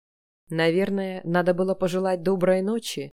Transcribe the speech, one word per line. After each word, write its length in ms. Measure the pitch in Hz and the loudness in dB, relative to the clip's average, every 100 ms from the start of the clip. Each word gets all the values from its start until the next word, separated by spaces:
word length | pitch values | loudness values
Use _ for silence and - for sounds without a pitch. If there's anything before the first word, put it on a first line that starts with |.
| _ _ _ _ _ | _ _ _ _ _
Наверное, 720 | 165 165 170 196 196 190 185 | 0 2 2 0 -2 -4 -6
надо 300 | - 175 180 | -2 2 2
было 220 | 180 190 190 | 2 0 0
пожелать 480 | 185 185 185 185 | -2 0 -2 0
доброй 380 | 170 190 180 185 | 0 2 2 2
ночи. 500 | 190 226 - - 139 | 0 -4 -6 -8 -10